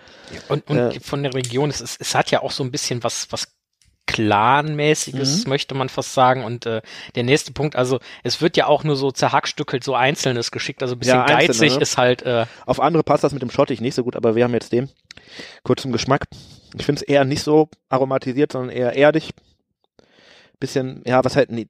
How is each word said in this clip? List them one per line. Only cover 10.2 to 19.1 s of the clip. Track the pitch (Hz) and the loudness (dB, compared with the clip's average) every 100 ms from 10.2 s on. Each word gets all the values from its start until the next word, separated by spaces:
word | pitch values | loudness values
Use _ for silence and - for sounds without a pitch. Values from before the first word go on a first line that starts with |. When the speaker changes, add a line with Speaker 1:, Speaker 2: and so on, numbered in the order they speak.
| 135 120 117 | -2 -2 -4
Speaker 1:
geschickt, | 117 - - | -6 -8 -6
also | 127 123 | -6 -2
ein | |
bisschen | 123 127 | 2 4
Speaker 2:
Ja, | 127 | 4
Einzelne, | 123 160 113 | 4 4 4
Speaker 1:
geizig | 151 135 | 2 4
Speaker 2:
ne? | |
Speaker 1:
ist | 139 - | 0 2
halt, | 123 127 | 2 2
äh, | 127 117 113 - - | 0 -2 -2 -6 -4
Speaker 2:
Auf | 131 | 0
andere | 135 165 | 2 2
passt | - 147 | 2 2
das | 147 | 2
mit | 139 | -2
dem | 123 | -2
Schottisch | - 143 117 | 0 0 0
nicht | 117 - | -2 -2
so | |
gut, | 120 - | -4 0
aber | 113 110 | 0 2
wir | |
haben | 120 | 2
jetzt | 117 - | 0 0
den. | 117 135 _ _ - - - - - | -2 -2 _ _ -20 -20 -20 -18 -10
Kurz | - 127 | -4 -2
zum | 135 | -2
Geschmack. | 117 - 143 - - - - _ - | -4 0 0 -2 -14 -20 -20 _ -6
Ich | - | -4
find's | 143 | -4
eher | - 143 135 | 2 2 2
nicht | 147 | -2
so | - 151 156 _ _ | 2 4 2 _ _
aromatisiert, | 131 135 131 135 123 147 | 0 0 -2 -2 -2 -2
sondern | 131 127 | -2 -6
eher | 120 123 | -2 -2
erdig. | 123 147 | 4 4